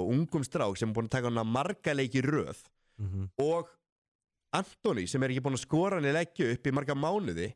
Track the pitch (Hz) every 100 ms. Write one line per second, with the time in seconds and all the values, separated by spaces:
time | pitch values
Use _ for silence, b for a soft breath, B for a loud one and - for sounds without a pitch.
0 | 90 127 165 160 131 - 110 95 113 110
1 | 113 131 120 117 113 120 143 208 - 143
2 | 135 135 127 147 78 - - _ _ -
3 | 101 95 95 - 143 170 - _ _ _
4 | _ _ _ _ _ 165 190 - 226 127
5 | 90 135 131 131 135 131 - 156 190 190
6 | 139 151 170 - 135 120 - 135 139 139
7 | 151 202 160 85 92